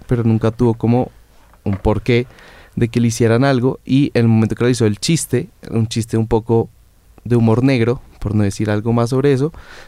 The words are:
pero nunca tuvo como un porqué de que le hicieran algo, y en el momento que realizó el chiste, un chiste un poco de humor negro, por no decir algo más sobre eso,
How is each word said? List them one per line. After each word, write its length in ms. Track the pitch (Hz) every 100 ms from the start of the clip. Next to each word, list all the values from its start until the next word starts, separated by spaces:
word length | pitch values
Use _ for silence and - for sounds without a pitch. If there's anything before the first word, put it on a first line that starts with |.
| -
pero 180 | 120
nunca 260 | 113 110 110
tuvo 240 | 113 120
como 360 | 113 113 120 - - - - - -
un 120 | - 98
porqué 500 | 110 104 - 120 123 - - - - -
de 120 | 117
que 120 | 120
le 80 | 117
hicieran 360 | 113 117 117
algo, 340 | 139 131 127 -
y 260 | - 131 143
en 80 | -
el 60 | 117
momento 260 | 110 110
que 100 | 110
realizó 220 | 120 127 110
el 120 | 104
chiste, 500 | - 165 - 123 175 _ -
un 160 | 113 113
chiste 300 | 117 110 113
un 100 | 113
poco 420 | 113 110 117 - - _ _ _ -
de 120 | 107 120
humor 260 | 113 110
negro, 380 | 135 131 113 135 - -
por 160 | -
no 80 | 107
decir 280 | 101 - 107
algo 220 | 104 113
más 180 | 117 120
sobre 220 | 131 143
eso, 200 | 131 151 - - -